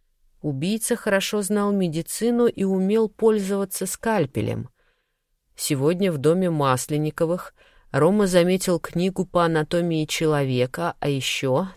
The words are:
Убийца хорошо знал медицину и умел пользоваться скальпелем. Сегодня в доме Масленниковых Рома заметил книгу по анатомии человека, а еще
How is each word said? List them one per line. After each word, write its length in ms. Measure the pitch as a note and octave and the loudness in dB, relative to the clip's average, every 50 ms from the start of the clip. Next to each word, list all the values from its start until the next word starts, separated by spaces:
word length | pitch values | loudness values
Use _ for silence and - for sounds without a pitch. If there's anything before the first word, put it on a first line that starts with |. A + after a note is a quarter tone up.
| _ _ _ _ _ _ _ _ | _ _ _ _ _ _ _ _
Убийца 540 | - D3+ C#3 C3 D3+ F#3 G#3+ A3 - - A#3+ | -6 -6 -4 -4 -2 -2 -2 -2 -2 -4 -4
хорошо 460 | A3+ - A3 G3 G3 F#3+ - - G#3 | -2 -2 0 0 0 0 0 -4 -4
знал 300 | G3+ F#3 G#3 G#3 G3+ G3+ | -2 0 0 0 0 0
медицину 760 | G3+ G3 F#3+ E3+ D3+ D#3+ E3 - - - G#3+ A#3 A#3+ A#3 A#3+ | 0 0 0 0 -2 -4 -6 -6 -6 -2 0 0 2 4 2
и 160 | A#3 - - G3 | 2 2 0 -2
умел 440 | F#3+ F#3+ F#3 F#3+ F#3+ G#3 A3+ A3+ | 0 0 0 2 2 2 2 0
пользоваться 800 | G#3 _ - G#3+ A3+ A3 G#3+ G3 F#3+ G3+ G3 G3 G3 - - F#3+ | 0 _ 2 2 2 4 2 0 -2 -2 -2 -4 -4 -6 -8 -6
скальпелем. 840 | F#3 - - - A#3 A3 G3+ D3+ B2+ - A2+ G#2+ A2 A2 A2 A#2 B2+ _ _ _ _ _ _ _ _ _ _ _ _ _ _ _ _ _ | -6 -8 -4 -2 -2 0 0 0 -2 -2 -4 -4 -4 -4 -6 -8 -12 _ _ _ _ _ _ _ _ _ _ _ _ _ _ _ _ _
Сегодня 560 | - - - D#3 C3 C#3 D3+ F3+ F3 G3+ F#3+ | -8 -4 -4 -2 2 2 2 2 2 0 0
в 60 | E3 | 0
доме 320 | C#3 B2+ D3+ E3 F#3 F#3+ F3 | 2 2 2 4 4 2 0
Масленниковых 1040 | E3 D3+ C#3 C3+ B2+ B2+ - - D3+ D3 D3+ D3+ - - E3+ D#3+ F3 F3+ - - _ _ _ _ _ _ _ - | 0 2 2 2 2 0 0 -2 -2 -2 -2 -2 -2 -2 0 0 -2 -4 -6 -12 _ _ _ _ _ _ _ -4
Рома 360 | - C3+ D3 E3+ G3+ G#3+ G3+ | 0 2 4 4 4 4 2
заметил 500 | F#3 F3+ F3+ E3+ F3+ F#3 F#3 - F#3+ F3 | 4 4 4 4 4 2 0 0 0 -2
книгу 480 | D#3+ - - - E3+ F3+ F#3+ F#3 - F#3 | -2 -2 -4 -4 -2 -2 -2 -2 -4 -6
по 200 | - - F3 E3+ | -2 0 0 2
анатомии 580 | E3 E3 D#3 D#3 - - F3 F3 F3 E3 D#3 D#3 | 2 2 0 0 0 0 0 0 0 0 -2 -2
человека, 920 | - - - E3 D#3 D3+ C#3+ C#3 C3 B2+ B2 B2 B2 - - E3+ E3+ - - | -2 -2 -2 0 2 2 2 0 0 0 0 0 0 -2 -6 -6 -6 -6 -4
а 80 | - | -4
еще 640 | D3 C#3+ C3+ B2+ - - - - C3 B2+ D3 F#3+ F#3 - | -2 -2 -2 -2 -4 -4 -2 0 0 0 0 0 -2 -8